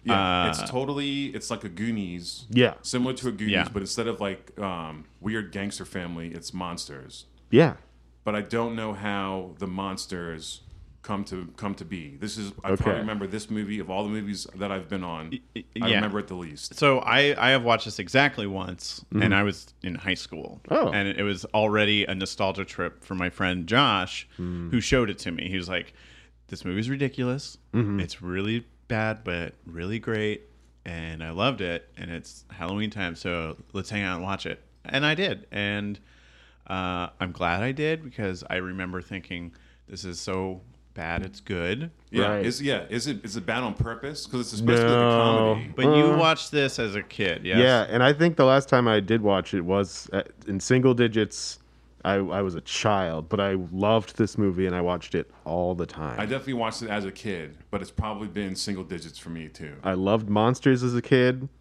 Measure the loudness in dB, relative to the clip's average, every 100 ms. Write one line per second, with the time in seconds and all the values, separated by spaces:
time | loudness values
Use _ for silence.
0 | 2 2 4 4 2 0 -4 -4 -4 -2
1 | -4 -4 -4 -8 -8 -8 -8 -6 -4 -2
2 | -4 -8 -10 -14 0 4 4 4 -6 -2
3 | -2 -2 -6 -4 0 2 2 -2 -6 -4
4 | -4 -2 -4 -6 -12 -8 -6 -6 -8 -12
5 | -18 _ -4 -4 -6 -6 -6 -8 -10 -8
6 | -8 -8 -10 -12 -10 -8 -8 -8 -10 -14
7 | -16 -20 -20 _ _ 8 8 4 -16 _
8 | _ _ -4 -4 -2 -2 -2 -4 -6 -6
9 | -4 -4 -4 -6 -8 -10 -8 -6 -6 -6
10 | -8 -8 -8 -10 -12 -16 -18 -20 -20 -20
11 | -6 -6 -4 -8 -10 -8 -8 -8 -8 -10
12 | -10 -10 -10 -8 -10 -8 -2 0 2 0
13 | -2 -4 -6 -8 -6 -6 -4 -6 -4 -4
14 | -4 -4 -6 -8 -10 -8 -6 -6 -6 -6
15 | -6 -8 -8 -12 _ -14 -12 -4 0 2
16 | 0 -4 -6 -10 -10 -12 -14 2 4 4
17 | 4 4 4 4 4 4 4 2 0 -8
18 | 2 4 4 0 -4 -4 -6 -8 -10 -12
19 | -4 2 4 4 2 -2 -12 _ -8 -6
20 | -4 -4 -6 -12 -12 -14 -2 0 2 2
21 | 0 0 -2 -4 -2 2 4 4 4 4
22 | 2 -2 -4 -2 -2 -2 -8 -4 -6 -6
23 | -8 -4 -4 0 -2 -2 2 4 4 4
24 | 0 -6 -12 -8 -6 -6 -2 -2 2 2
25 | 2 -2 -6 -6 -4 -4 -2 -4 -6 -16
26 | -20 -20 -20 _ _ -10 -4 -4 -2 -2
27 | -2 -2 -2 -2 -8 -18 _ -2 0 -2
28 | -4 -6 -6 -4 -2 -4 -6 _ _ -2
29 | -2 -4 -4 -4 -6 -10 -16 -8 -6 -6
30 | -4 -2 -2 -4 -10 _ _ _ -12 -10
31 | -8 -8 -8 -2 -2 0 -4 -4 -8 -14
32 | -10 -10 -12 -20 _ -10 -6 -4 -4 -4
33 | -6 -4 -4 -4 -4 -10 -10 -10 -6 -4
34 | -4 -4 -4 -6 -6 -10 _ _ -6 -2
35 | 0 0 -2 -4 -8 -4 -2 -2 -4 -8
36 | _ _ _ _ -20 _ -8 -4 -2 -4
37 | -6 -6 -8 -2 0 0 -2 -2 -2 -2
38 | -6 -6 -4 -4 -4 -4 -4 -6 -6 -6
39 | -8 -12 -10 -10 -10 -16 -20 _ _ -12
40 | -10 -8 -6 -4 -4 -6 -16 -20 _ -10
41 | -4 -4 -6 -12 -8 -4 -2 -2 -6 _
42 | _ 0 2 2 -2 -2 -2 -2 -2 -4
43 | -4 -6 -6 -8 -4 -2 -4 -2 -4 -4
44 | -8 -10 -6 -6 -4 0 4 6 6 6
45 | 6 6 6 6 4 2 -2 2 6 8
46 | 8 6 4 4 0 2 2 0 -2 -2
47 | -6 0 0 0 2 6 8 6 4 6
48 | 6 8 4 8 8 8 6 4 6 4
49 | 4 4 6 4 2 -2 2 2 0 -4
50 | -4 -4 -4 -12 -6 -4 4 6 6 6
51 | 4 4 0 -2 -10 -12 _ _ _ _
52 | 0 2 2 0 -2 -4 -6 0 2 4
53 | 2 -2 -2 0 2 0 -4 0 4 4
54 | 2 0 0 2 0 2 0 0 0 -2
55 | -2 -4 -6 -12 -6 -2 0 -2 -6 -6
56 | -8 -6 -4 -4 -4 -4 -4 -4 -4 -4
57 | -4 -8 -8 -8 -8 -16 -8 -8 -6 -6
58 | -6 -6 -6 -6 -6 -6 -6 -6 -6 -10
59 | -10 -16 -12 -12 -12 -14 -14 -6 -2 0
60 | 2 2 2 4 4 4 4 4 2 0
61 | 4 4 6 2 -6 _